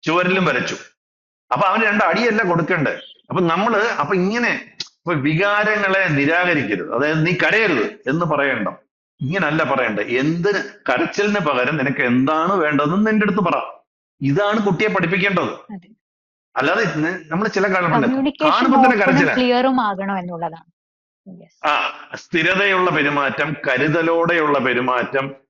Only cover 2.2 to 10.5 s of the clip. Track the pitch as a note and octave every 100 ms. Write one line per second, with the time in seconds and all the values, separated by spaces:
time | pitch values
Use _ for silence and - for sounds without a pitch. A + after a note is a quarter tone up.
2.2 | A#3+ G#3+ G3+ E3 C#3+ F3+ C3 F2+ - -
3.2 | _ D3 E3+ E3+ A3 A3 A3+ G#3 D3+ G3
4.2 | F#3 A#3 A#3 D#3 - _ - _ - E3
5.2 | C#3 D#3 G3+ G#3 G#3+ G#3+ G3 F#3+ F#3 C#3+
6.2 | C#3 E3 F3+ E3 G#2+ G2 E2 A2+ D3 D#3+
7.2 | D#3+ F3+ E3 G#3 A3 C#3+ F2+ - - D3+
8.2 | E3+ D3 C#3+ A#2+ F#2+ - _ _ _ _
9.2 | C3 F#3+ D#3 D#3 D3 C3+ A#2+ G#2 G#2 A#2+
10.2 | C#3+ E3+ F3+